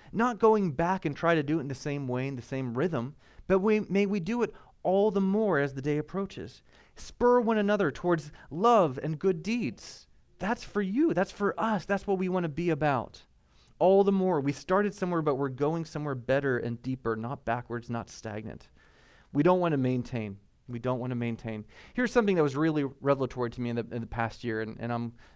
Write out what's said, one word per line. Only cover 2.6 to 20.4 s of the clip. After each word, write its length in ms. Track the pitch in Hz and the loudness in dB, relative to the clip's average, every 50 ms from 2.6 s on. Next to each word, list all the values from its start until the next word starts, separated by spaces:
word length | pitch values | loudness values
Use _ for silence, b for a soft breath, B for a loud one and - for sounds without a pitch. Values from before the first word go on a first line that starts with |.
| 131 123 113 | -4 -4 -2
rhythm, 400 | 123 151 180 165 123 117 135 - b b b b b b | -2 -2 0 -2 -2 -4 -6 -8 b b b b b b
but 140 | - 185 196 | 0 2 2
we, 200 | 190 220 214 214 | 4 2 2 2
may 260 | - - 180 196 208 | 0 0 0 0 2
we 120 | 196 208 208 | 2 0 -2
do 240 | 165 180 233 240 226 | -2 -2 -2 -2 -2
it 100 | - B B B B B _ - | -2 B B B B B _ -2
all 300 | 165 185 196 202 214 185 | 0 2 2 2 2 2
the 80 | 202 | 2
more 400 | 196 190 196 214 220 202 170 139 | 2 2 2 2 2 2 2 2
as 120 | 143 139 131 | 0 0 -2
the 100 | 139 131 | -4 -2
day 160 | 151 147 151 | -2 -2 -2
approaches. 640 | 151 - - 190 196 185 - - 82 123 - - b b b b b b b | -2 -4 -6 -6 -6 -6 -8 -12 -14 -14 -16 -20 b b b b b b b
Spur 440 | - - - - - 240 240 247 247 | -18 -18 -16 -2 2 4 6 6 6
one 180 | 233 226 226 214 | 4 4 2 2
another 340 | 202 202 208 202 196 147 - | 2 2 2 2 2 0 0
towards 400 | - - 175 175 160 143 151 B B B B | 0 0 2 2 2 0 -6 B B B B
love 480 | 131 165 202 233 240 214 175 143 127 131 | -4 2 4 6 6 6 6 4 0 -2
and 180 | - 151 160 143 | -4 -6 -4 0
good 240 | - 190 185 160 156 | 0 0 0 0 -2
deeds. 640 | 202 233 247 202 135 - - - - - - - _ - - _ _ _ - | -4 -4 -2 -2 -4 -6 -8 -14 -18 -20 -20 -20 _ -20 -20 _ _ _ -6
That's 240 | 170 196 240 - - | -4 -4 -4 -4 -6
for 180 | - - 208 202 | -4 -2 -2 -2
you. 320 | 185 202 262 320 330 165 | 0 2 2 2 2 2
That's 160 | 170 196 - | 2 0 0
for 280 | - - 202 202 - - | -2 -2 -2 -2 0 0
us. 240 | 214 226 214 180 - | 0 0 0 -2 -2
That's 240 | - 202 190 - 208 | -2 -2 -2 0 -2
what 100 | 196 180 | -2 0
we 100 | 190 185 | 0 0
want 140 | 180 185 175 | 0 0 -2
to 60 | 160 | -2
be 220 | 139 156 175 175 | -4 -2 -2 0
about. 520 | 156 139 151 147 139 120 - - - - - _ _ b b b b b b b b - | 0 2 2 2 2 0 -2 -6 -10 -20 -20 _ _ b b b b b b b b 2
All 240 | 160 185 196 196 202 | 4 6 6 6 6
the 80 | 196 | 6
more. 300 | 196 190 185 185 175 147 | 4 4 4 2 2 2
We 120 | 135 143 135 | 2 0 -2
started 420 | - - - 185 202 208 208 202 | -4 -2 0 2 2 2 0 -2
somewhere, 280 | - 190 180 175 165 151 | -4 -4 -2 0 0 2
but 140 | 151 135 | 2 0
we're 120 | 131 139 135 | 0 0 -4
going 360 | 131 123 143 147 165 170 160 | -2 0 0 0 0 -2 -4
somewhere 320 | - - 151 151 147 135 | -6 -6 -6 -6 -4 -6
better 420 | 127 117 - 131 143 143 139 123 120 | -4 -2 0 0 0 2 0 0 0
and 240 | - 120 117 117 - | -2 -4 -6 -6 -6
deeper, 320 | 131 131 127 - 113 110 | -6 -6 -4 -4 -4 -4
not 300 | 110 113 120 139 131 - | -2 -4 -6 -8 -6 -4
backwards, 440 | 113 117 123 120 - 117 120 113 - | -4 -4 -2 -4 -6 -8 -8 -6 -6
not 220 | 120 117 101 - | -6 -6 -6 -8
stagnant. 580 | - - - 110 104 107 110 110 - - - - b b b b b b b b b b b b - | -12 -12 -10 -10 -8 -8 -10 -10 -12 -14 -18 -20 b b b b b b b b b b b b 0
We 120 | 143 147 | 2 4
don't 160 | 180 185 185 | 6 6 4
want 120 | 175 165 151 | 4 2 2
to 60 | 139 | 2
maintain. 600 | 127 127 127 127 117 - 127 117 107 104 98 98 | 2 2 0 0 -2 -4 -6 -6 -6 -6 -10 -12